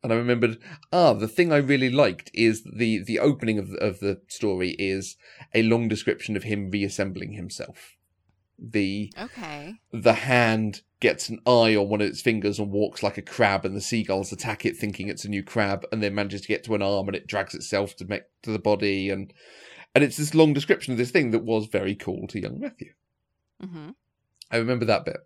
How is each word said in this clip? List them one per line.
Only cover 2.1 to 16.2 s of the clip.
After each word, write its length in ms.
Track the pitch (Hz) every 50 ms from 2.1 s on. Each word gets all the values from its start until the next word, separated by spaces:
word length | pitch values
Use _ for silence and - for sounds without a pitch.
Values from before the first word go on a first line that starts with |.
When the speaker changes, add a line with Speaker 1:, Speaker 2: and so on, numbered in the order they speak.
| 90 - - - -
Speaker 1:
is 300 | - 113 113 110 104 -
the, 400 | - - 104 120 113 110 98 95
the 160 | 110 113 -
opening 400 | - 147 139 - - 110 110 104
of, 100 | 98 95 98
of 240 | - 90 107 92 90
the 220 | 101 98 98 98 _
story 440 | _ - - - 104 95 92 92 92 78 -
is 380 | 98 95 95 98 98 - - _ _ - - - - _ _
a 80 | 113
long 260 | 113 113 113 117 117
description 480 | 110 107 107 - - - - - - 107
of 80 | 101 -
him 260 | 110 107 101 101 95
reassembling 640 | 92 104 101 98 - - 98 98 92 - - 104 104
himself. 640 | 107 90 - - - - - - - - - _ _ _ _ _ _ _ _ _ _ _ _ _ -
The, 520 | - 117 113 107 101 95 98 104 104 104 -
Speaker 2:
Okay. 580 | - 196 254 - 247 202 156 151 147 143 170 220 - _ _ -
Speaker 1:
the 180 | 113 95 113 110
hand 680 | - - 131 127 123 120 113 110 110 110 107 101 - _ _ _ _
gets 300 | - 110 73 - - -
an 100 | 117 - _
eye 320 | 123 123 120 117 110 110
on 100 | 104 101
one 140 | 98 107 104
of 60 | 104
its 140 | 98 - -
fingers 380 | - 127 110 107 98 104 101 107
and 100 | 107 101 98
walks 280 | 101 104 98 - -
like 160 | - 101 -
a 40 | 104
crab, 420 | 98 - - - 117 101 98 98 -
and 100 | 98 95
the 60 | 101
seagulls 540 | 101 - 120 113 104 - 98 95 98 95 -
attack 320 | - - 127 107 - -
it 100 | 110 -
thinking 320 | - - 104 98 - 95
it's 160 | 104 95 - -
a 60 | 101
new 140 | 104 98 98
crab, 420 | - - 117 104 98 98 95 - - -
and 100 | 110 107
then 100 | 101 98
manages 280 | 104